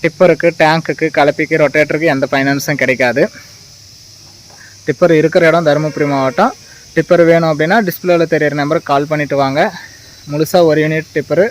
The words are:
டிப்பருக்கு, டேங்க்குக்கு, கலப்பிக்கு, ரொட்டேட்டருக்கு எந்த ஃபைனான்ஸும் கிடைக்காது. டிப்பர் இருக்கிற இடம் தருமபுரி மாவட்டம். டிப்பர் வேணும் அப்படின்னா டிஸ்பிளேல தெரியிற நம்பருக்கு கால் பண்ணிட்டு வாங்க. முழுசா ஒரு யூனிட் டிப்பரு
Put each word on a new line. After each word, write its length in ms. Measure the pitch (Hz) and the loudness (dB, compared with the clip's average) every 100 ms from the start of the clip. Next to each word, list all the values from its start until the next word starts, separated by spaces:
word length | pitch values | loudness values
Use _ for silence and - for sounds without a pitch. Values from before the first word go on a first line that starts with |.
டிப்பருக்கு, 460 | 165 - 185 160 170 165 | -6 2 2 4 0 0
டேங்க்குக்கு, 460 | 156 165 160 147 160 160 | 0 0 -2 -4 -2 2
கலப்பிக்கு, 400 | 143 - 151 160 | 0 0 -4 0
ரொட்டேட்டருக்கு 500 | 147 156 147 156 165 | 0 2 0 0 -2
எந்த 120 | 135 139 | -2 -2
ஃபைனான்ஸும் 480 | 139 135 139 - 143 | -2 -2 -2 -4 -4
கிடைக்காது. 400 | 131 123 127 120 190 - - - - - - - - - - - - - - - - | -2 0 0 0 -2 -4 -20 -20 -20 -20 -20 -20 -20 -20 -20 -20 -20 -20 -20 -14 -8
டிப்பர் 280 | 143 175 160 | 0 2 4
இருக்கிற 300 | 156 180 165 | 2 2 2
இடம் 180 | 165 160 | 2 2
தருமபுரி 400 | 143 156 143 147 | 0 -2 -4 -2
மாவட்டம். 400 | 135 131 127 220 370 - - - | 0 -2 0 -2 -2 -20 -20 -8
டிப்பர் 300 | - 160 170 165 | -6 0 2 4
வேணும் 200 | 165 165 | 4 2
அப்படின்னா 260 | 151 156 214 196 | -2 0 0 -2
டிஸ்பிளேல 360 | 160 180 170 165 | -6 -2 0 0
தெரியிற 260 | 160 147 147 | 0 -2 -2
நம்பருக்கு 300 | 147 156 - | -2 -4 0
கால் 180 | 143 147 | -2 -2
பண்ணிட்டு 240 | 151 143 139 | -4 -4 -2
வாங்க. 160 | 135 139 196 - - - - - - | -2 0 -2 -4 -20 -20 -20 -20 -10
முழுசா 280 | 147 156 185 170 | -4 0 2 2
ஒரு 100 | 151 151 | 2 0
யூனிட் 260 | 156 156 160 | -4 -6 -8
டிப்பரு 280 | - 151 214 | -4 0 -2